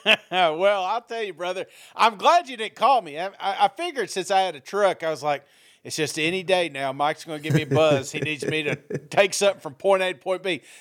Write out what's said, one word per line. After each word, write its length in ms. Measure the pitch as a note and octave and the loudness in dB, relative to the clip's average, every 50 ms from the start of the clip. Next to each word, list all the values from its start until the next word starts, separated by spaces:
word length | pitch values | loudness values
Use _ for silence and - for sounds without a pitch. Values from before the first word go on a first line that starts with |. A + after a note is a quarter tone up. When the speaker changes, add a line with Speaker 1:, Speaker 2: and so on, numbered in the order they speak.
Speaker 1:
<laughs> 40 | - G#3 G#3+ - - - | 2 0 0 0 0 -2
Well, 540 | F3+ F#3 F3 D#3+ D#3 E3 F#3+ G3+ G#3 G3 F3+ | 0 2 2 2 2 2 2 2 2 2 0
I'll 160 | F#3 A3 B3 | -2 -4 -6
tell 220 | A#3 - A#3 A3+ | -6 -8 -8 -6
you, 100 | A3 G3 | -6 -8
brother, 320 | E3 D3+ F3+ F3+ F#3 F#3 - - - - - - - | -8 -6 -6 -6 -6 -6 -8 -10 -14 -20 -20 -8 0
I'm 200 | - G#3 A#3 G#3+ | 2 2 2 2
glad 320 | F3+ G3+ C#4+ E4+ F4 D4+ C4 | 4 4 4 4 4 2 -2
you 60 | B3+ A3 | -8 -8
didn't 160 | A3 F#3 - | -8 -8 -2
call 260 | - G#3 A#3+ C4+ A#3 | 2 4 4 4 4
me. 180 | F#3 D3+ C#3+ D#3 | 2 -2 -6 -6
I, 100 | F#3 G3 | -6 -8
I, 360 | G3 - F3 G3 F#3+ F3+ G#3 | -8 -6 -4 -4 0 2 2
I 40 | G3 - | 2 2
figured 360 | - E4+ F4 C#4+ C4+ - - | 0 -6 -6 -4 -4 -4 -4
since 200 | - F#3+ E3+ - | -4 -6 -2 2
I 120 | G3 F#3+ | 2 2
had 120 | F#3+ F3+ D3+ | 2 2 -2
a 40 | C3+ | -8
truck, 420 | - - G3 G3+ G#3 F#3 D#3+ - | -10 -6 0 2 2 2 2 0
I 60 | E3 D#3+ | -4 -6
was 120 | D#3 B2+ | -6 -4
like, 200 | C#3+ D3+ C#3+ C#3 - _ _ _ _ _ _ _ | -2 -2 -2 -4 -6 _ _ _ _ _ _ _
"It's 140 | - B2 - | -14 -8 -4
just 220 | D#3 D3+ C#3 - D#3 | -4 -4 -4 -2 -2
any 240 | D3+ E3 F#3 F#3+ | -2 -2 -2 -2
day 260 | F3+ F3+ F#3 F3+ F3 D#3 | 0 0 2 2 0 0
now. 240 | C#3 C3+ C#3 C3+ | -4 -4 -4 -4
Mike's 320 | C3+ C#3 C#3+ D3+ D#3 - - | -2 -2 -2 -2 -2 -4 -8
gonna 140 | E3 D#3 D3+ | -12 -10 -8
give 160 | D3 D#3 D3 | -4 0 0
me 80 | D#3 | 0
a 40 | D#3 | 0
buzz. 460 | C3+ C#3 D3+ D#3+ D#3 C#3+ C3+ C3 - | 2 2 4 4 4 4 2 0 -4
He 80 | - D3+ | -8 -6
needs 240 | D3 D#3 D3+ C3 - | -6 -6 -6 -4 -4
me 180 | - D#3 D#3 D3 | -4 -4 -2 -2
to 120 | C#3+ C3 | -4 -4
Speaker 2:
<laughs> 340 | - - - - C#3+ - - | -6 -8 -10 -10 -10 -10 -2
Speaker 1:
take 220 | - F#3+ G#3 F#3+ | 0 2 2 2
something 280 | - - G3+ G3 F#3+ - | 2 0 0 0 0 -2
from 120 | - D3+ C3 | -6 -14 -10
point 280 | - - G3 G3 F#3 | -4 0 2 2 2
A 100 | F#3 F#3 | 0 -2
to 60 | F3+ - | -6 -6
point 240 | - F#3 F#3 F3 | -6 -6 -6 -4
B." 180 | F3 F#3+ E3 B2+ - - - - | -4 -4 -4 -6 -8 -14 -20 -14